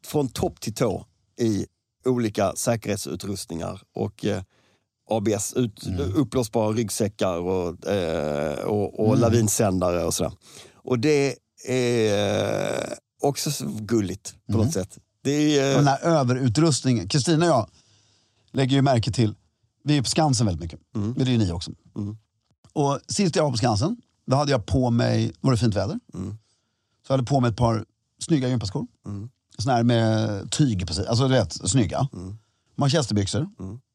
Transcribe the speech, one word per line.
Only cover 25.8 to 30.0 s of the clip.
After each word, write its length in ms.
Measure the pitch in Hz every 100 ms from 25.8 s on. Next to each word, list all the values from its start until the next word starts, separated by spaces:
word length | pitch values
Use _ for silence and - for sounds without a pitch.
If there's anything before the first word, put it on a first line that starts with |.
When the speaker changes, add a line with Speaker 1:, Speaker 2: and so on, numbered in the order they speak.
| 98 233 _
Speaker 1:
Mm. 160 | 92 95 110 _ _ _ _ _ _ -
Speaker 2:
Så 60 |
jag 40 | 135
hade 100 | 120
på 120 | 139
mig 100 | 123
ett 60 | 107
par 280 | 117 113 - _ _ _
snygga 280 | - 156 127
gympaskor. 400 | 127 104 113 - _ -
Speaker 1:
Mm. 240 | 101 113 _ _ -
Speaker 2:
Såna 180 | 107 123
här 80 |
med 680 | 117 117